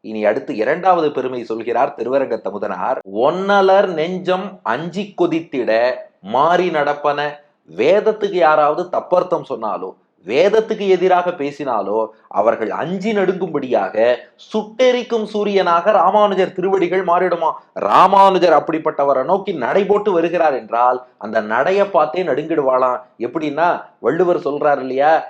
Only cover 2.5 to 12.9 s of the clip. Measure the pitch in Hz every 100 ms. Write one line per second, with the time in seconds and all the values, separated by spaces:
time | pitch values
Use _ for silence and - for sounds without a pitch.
2.5 | 101 92 90 101 131 95 101 131 175 196
3.5 | 202 190 190 202 160 165 185 185 185 -
4.5 | - 101 120 170 165 202 - 170 160 160
5.5 | 135 107 110 123 123 - _ 92 120 156
6.5 | 175 180 156 143 143 151 143 147 147 _
7.5 | _ _ 165 131 196 208 214 202 175 160
8.5 | 151 147 156 175 - - 180 180 165 143
9.5 | 120 110 90 92 - _ _ 87 123 190
10.5 | 214 220 202 196 185 180 180 180 170 143
11.5 | 143 143 113 98 107 110 - _ - 107
12.5 | 113 107 92 139